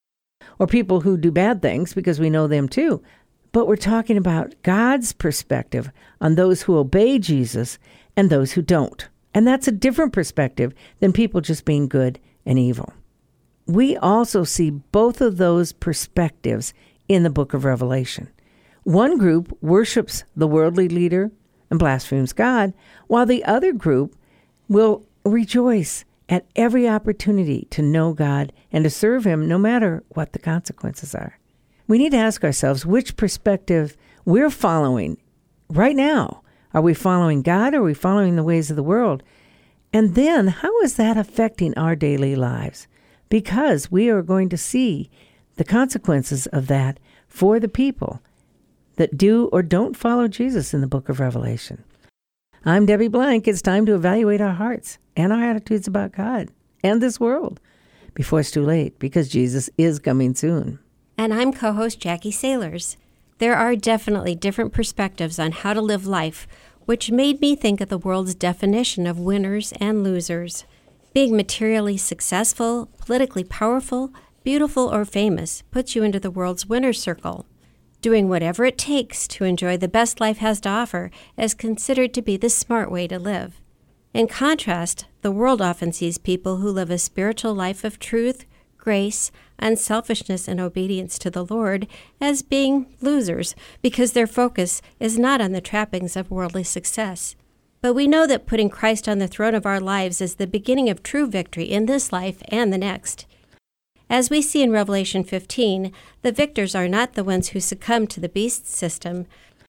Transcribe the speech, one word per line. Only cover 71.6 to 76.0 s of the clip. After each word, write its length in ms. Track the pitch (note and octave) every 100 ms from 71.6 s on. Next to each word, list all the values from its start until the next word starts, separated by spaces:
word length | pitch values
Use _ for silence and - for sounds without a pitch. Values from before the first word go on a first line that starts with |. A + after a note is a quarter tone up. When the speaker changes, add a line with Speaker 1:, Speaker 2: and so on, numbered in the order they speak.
| A3 A3 G#3 G3
Speaker 2:
successful, 960 | - E3+ - F#3 A3+ - A#3 A#3+ A3+ -
politically 460 | - B3+ C4 F#3+
powerful, 680 | F3+ - G#3+ B3+ B3+ B3+ C4 - _ _
beautiful, 480 | C4 C#4+ D4 C4 B3
or 120 | G#3+ G3+
famous 560 | G3+ G#3 E3 E3 - -
puts 260 | B3+ B3
you 60 | A#3